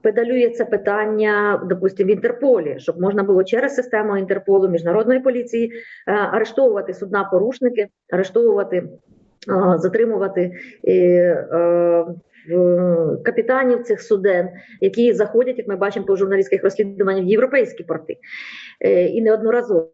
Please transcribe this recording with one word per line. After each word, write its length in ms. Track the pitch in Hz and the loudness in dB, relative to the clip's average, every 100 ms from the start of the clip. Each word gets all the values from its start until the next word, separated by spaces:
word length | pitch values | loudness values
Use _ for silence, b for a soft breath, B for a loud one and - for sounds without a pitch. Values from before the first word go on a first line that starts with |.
педалює 460 | 220 214 233 254 240 | 0 -2 -2 0 0
це 140 | 233 | 0
питання, 960 | - 208 202 208 214 214 214 208 208 196 185 | -4 -2 -2 -2 -2 0 0 0 0 -2 -4
допустимо, 400 | 175 190 190 196 | -2 -2 0 0
в 20 | |
Інтерполі, 600 | 214 226 240 277 226 151 131 | 2 0 0 2 2 0 -8
щоб 220 | - 170 | -12 -4
можна 220 | 185 202 | -2 0
було 220 | 196 185 | 2 2
через 300 | 185 233 262 | 2 0 0
систему 420 | 269 247 220 214 196 | -4 -2 -2 -2 -4
Інтерполу, 520 | 190 196 196 196 190 | -4 -4 2 2 2
міжнародної 520 | 170 165 202 220 262 | 0 0 0 2 2
поліції, 520 | 262 247 240 233 233 | 2 -2 -4 -4 -4
е, 400 | 233 - - - | -6 -18 -14 -4
арештовувати 800 | 208 196 208 214 - 262 202 185 | -2 0 -2 -2 2 2 2 -4
судна-порушники, 960 | 180 196 202 190 185 214 254 247 233 202 _ _ | -10 -4 -4 0 0 0 0 -2 -2 -8 _ _
арештовувати, 640 | 180 190 233 233 202 196 180 | -4 0 2 2 2 0 -4
е, 120 | - - _ _ _ _ - 190 185 170 | -4 -18 _ _ _ _ -2 0 2 2
затримувати, 760 | 180 220 226 208 196 185 180 180 B B | 0 0 0 0 -2 -2 -4 -6 B B
е, 80 | - | 0
е, 1120 | 185 180 180 175 170 - 165 170 175 175 170 165 170 _ b 156 | 2 4 4 4 0 -2 0 2 2 2 2 0 -8 _ b -4
в-, 680 | 175 180 175 180 170 160 - | 2 4 2 2 2 0 -2
капітанів 580 | 240 233 226 254 262 233 | -2 -2 0 2 2 0
цих 200 | 240 208 | 0 -6
суден, 460 | - 202 196 180 180 B B B | 0 0 2 2 0 B B B
які 320 | 190 190 240 | -2 2 2
заходять, 460 | 190 208 226 254 247 | 2 0 2 0 -4
як 100 | 202 | -6
ми 80 | 190 | -4
бачимо 300 | 202 202 190 | -2 -4 -2
по 100 | 190 | 0
журналістських 480 | 190 196 190 190 | 2 0 0 0
розслідуваннях, 600 | 196 196 202 196 196 190 | 0 0 -4 -2 -2 0
в 40 | 180 | 0
європейські 560 | 214 254 269 214 - | 2 2 2 0 -6
порти, 320 | 175 - - - B B B B B B | -10 -10 -10 -16 B B B B B B
е, 240 | - 185 | 0 2
і 180 | 180 220 | 2 0
неодноразово. 680 | 220 220 220 240 240 180 165 | 0 0 0 -2 0 -2 -2